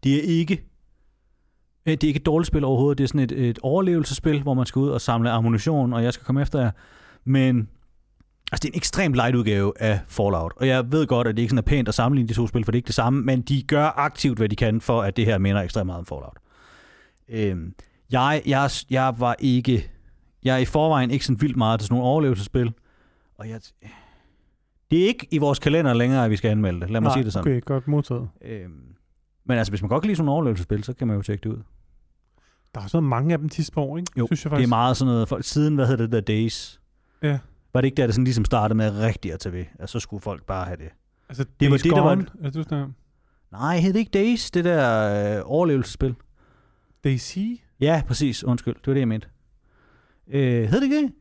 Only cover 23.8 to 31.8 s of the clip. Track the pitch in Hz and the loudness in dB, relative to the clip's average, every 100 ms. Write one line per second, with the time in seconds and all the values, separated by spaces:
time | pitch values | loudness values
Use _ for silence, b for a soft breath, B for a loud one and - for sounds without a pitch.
23.8 | 107 B B B B B B B _ _ | -20 B B B B B B B _ _
24.8 | _ 165 190 240 - 156 147 135 151 156 | _ 2 2 0 -4 0 0 0 2 2
25.8 | 147 117 123 131 113 104 113 107 104 87 | 2 2 2 2 2 0 0 0 0 -2
26.8 | 90 113 113 139 113 90 - 127 - 135 | -4 0 2 2 0 -2 0 -2 -2 -4
27.8 | 131 147 143 123 123 - - 110 90 76 | 0 -2 -2 -6 -8 -14 -16 -14 -14 -18
28.8 | 62 - _ _ _ _ - 123 104 101 | -20 -20 _ _ _ _ -2 0 0 -2
29.8 | 95 127 196 185 151 143 143 101 87 107 | -2 0 0 0 2 2 0 -2 -2 -4
30.8 | 107 123 123 101 98 101 113 113 104 - | -4 -4 -2 -2 -2 -6 -6 -10 -12 -20